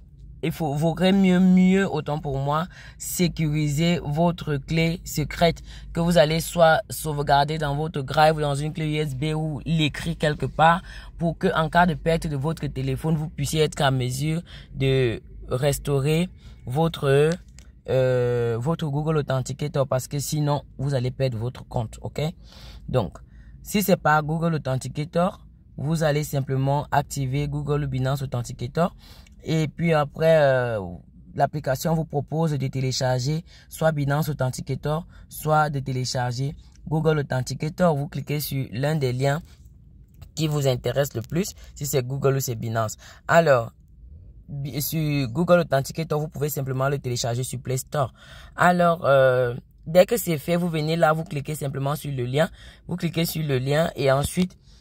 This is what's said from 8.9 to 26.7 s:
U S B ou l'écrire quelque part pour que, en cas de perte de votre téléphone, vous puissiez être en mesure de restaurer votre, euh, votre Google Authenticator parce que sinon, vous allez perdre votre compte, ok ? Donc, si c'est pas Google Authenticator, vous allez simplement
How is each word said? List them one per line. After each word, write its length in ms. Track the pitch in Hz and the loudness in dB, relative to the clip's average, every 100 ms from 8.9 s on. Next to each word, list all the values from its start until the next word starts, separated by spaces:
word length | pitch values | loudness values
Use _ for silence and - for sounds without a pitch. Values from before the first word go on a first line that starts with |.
U 20 | 151 | -2
S 220 | 151 127 | -2 -2
B 180 | 156 156 | -2 -2
ou 240 | 156 143 - | -4 -6 -2
l'écrire 520 | 165 147 - - 160 | 2 2 0 -6 -2
quelque 280 | 156 147 135 | -2 0 -4
part 360 | - 160 170 - - - - | 4 6 6 -2 -16 -16 -4
pour 200 | 165 156 | -4 0
que, 160 | 190 | 0
en 140 | - 160 | 0 2
cas 180 | 170 180 | 4 4
de 100 | 143 | 2
perte 300 | 165 165 165 | 0 0 -2
de 120 | 143 | -2
votre 280 | 147 160 143 | -4 -4 -6
téléphone, 500 | 131 135 131 160 160 | -4 -4 -2 0 0
vous 100 | 156 | -2
puissiez 360 | - 135 160 | -4 -2 0
être 180 | 151 - | 0 2
en 100 | 143 | 2
mesure 500 | 131 123 131 151 160 - - - | 2 0 -2 -2 -2 -6 -14 -14
de 480 | 135 135 131 123 107 - - - | -2 2 2 2 -2 -8 -18 -6
restaurer 800 | 127 143 135 - 139 139 160 180 - - - - | -2 0 0 0 0 2 0 -2 -6 -20 -16 -6
votre, 640 | 131 165 - 139 139 151 175 - - - - - | 0 0 0 2 4 4 0 -8 -20 -20 -16 -2
euh, 680 | 131 127 127 123 123 117 113 | 2 2 2 0 0 0 -2
votre 300 | 123 165 156 | -2 -2 -2
Google 300 | 139 151 156 | -2 0 0
Authenticator 680 | 143 131 123 127 147 147 131 | 0 -2 -4 -6 -4 -2 0
parce 220 | 131 - | 0 -2
que 120 | 147 | -6
sinon, 440 | 131 151 147 143 - - | -2 0 0 0 -4 -6
vous 160 | 139 | -2
allez 180 | 135 123 | -2 -2
perdre 260 | 127 135 110 | -2 -2 -2
votre 300 | 120 - - | -6 -8 -6
compte, 320 | 123 110 - | -4 -4 -8
ok ? 200 | - - 151 - - - - - - | -10 -6 -6 -6 -16 -20 -18 -16 -4
Donc, 300 | 127 87 - - - - - | -2 -2 -6 -20 -20 -20 -20
si 220 | - 214 | -4 -2
c'est 140 | 196 180 | 2 2
pas 220 | 151 151 | 2 0
Google 340 | 147 160 165 156 | 0 -2 -2 -2
Authenticator, 880 | 131 131 131 135 151 170 180 - - - - - | -2 -4 -4 -8 -4 -2 -2 -4 -16 -20 -18 -8
vous 240 | 139 165 | -4 0
allez 220 | 156 147 | 2 0
simplement 640 | 151 143 135 135 135 | -2 -4 -2 -2 0